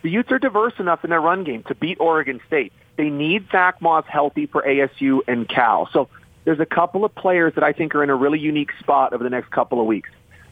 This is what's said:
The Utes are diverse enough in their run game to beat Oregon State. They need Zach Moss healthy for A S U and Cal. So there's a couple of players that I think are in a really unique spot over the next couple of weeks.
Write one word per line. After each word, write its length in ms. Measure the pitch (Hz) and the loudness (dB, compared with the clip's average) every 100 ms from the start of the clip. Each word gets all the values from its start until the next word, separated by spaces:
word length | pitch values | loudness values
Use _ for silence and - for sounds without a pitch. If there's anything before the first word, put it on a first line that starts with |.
The 80 | 165 | 0
Utes 200 | 196 247 | -2 0
are 100 | 294 | 0
diverse 340 | 269 202 233 - | 0 0 0 -2
enough 280 | 185 165 165 | -2 0 0
in 40 | |
their 120 | 165 | 0
run 240 | 160 185 170 | 2 0 -4
game 180 | 113 - | -8 -8
to 60 | 135 | -6
beat 260 | 156 185 | -4 0
Oregon 400 | 165 160 139 123 - | 0 2 -2 -8 -2
State. 260 | 156 104 _ _ - | -2 -2 _ _ -4
They 120 | 151 | -2
need 400 | 143 151 208 190 | 0 -2 -2 0
Zach 320 | 190 180 - | 2 2 2
Moss 220 | 165 156 151 | 0 0 0
healthy 380 | 151 143 147 147 | -2 0 -2 -2
for 220 | 151 143 | -2 0
A 140 | 139 | 0
S 80 | 135 - | 0 0
U 240 | 135 131 - | 2 2 0
and 220 | 123 113 | -4 -2
Cal. 400 | - 117 92 87 | 0 2 2 2
So 160 | 160 131 - - - | 0 0 -8 -20 -6
there's 160 | - 151 | -2 0
a 60 | 156 | 0
couple 400 | 180 170 185 208 | 0 0 0 -2
of 100 | - | -2
players 380 | 190 180 165 156 | 0 2 2 2
that 80 | |
I 80 | 147 | 0
think 240 | 147 156 147 | 0 -2 0
are 80 | |
in 60 | 147 | 0
a 60 | 135 | 2
really 240 | 143 156 | 2 0
unique 320 | 151 151 143 - | -2 -2 -4 -8
spot 320 | - 143 127 | 0 2 2
over 100 | 120 | -2
the 60 | 123 | -4
next 220 | 123 - | -4 -4
couple 280 | - - 123 | -4 -2 0
of 60 | 110 | 0
weeks. 240 | 104 - - _ - - | 0 -4 -20 _ -20 -18